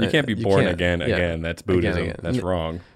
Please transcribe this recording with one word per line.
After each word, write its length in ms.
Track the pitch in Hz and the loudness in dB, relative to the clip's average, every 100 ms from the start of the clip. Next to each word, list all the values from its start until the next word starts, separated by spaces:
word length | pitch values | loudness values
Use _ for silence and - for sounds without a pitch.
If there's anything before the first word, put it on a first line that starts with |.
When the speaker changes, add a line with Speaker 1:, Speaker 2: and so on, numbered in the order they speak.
Speaker 1:
You 60 | - | 0
Speaker 2:
I, 40 | |
Speaker 1:
can't 160 | 156 135 | 0 0
be 80 | |
Speaker 2:
you 80 | 104 | -2
Speaker 1:
born 180 | 110 98 | 2 4
Speaker 2:
can't. 80 | 95 | 4
Speaker 1:
again, 280 | 87 87 87 | 2 0 0
Speaker 2:
Yeah. 60 | 78 | 0
Speaker 1:
again. 340 | 87 87 82 | 0 0 -2
That's 180 | 82 85 | -4 -6
Speaker 2:
Again, 120 | - 92 | 0 2
Speaker 1:
Buddhism. 260 | 107 87 | 2 0
Speaker 2:
again. 120 | - - | -4 -6
Speaker 1:
That's 160 | - 123 | -4 -2
Speaker 2:
N- 60 | |
Speaker 1:
wrong. 360 | 90 90 80 85 - | -2 -2 -2 -6 -12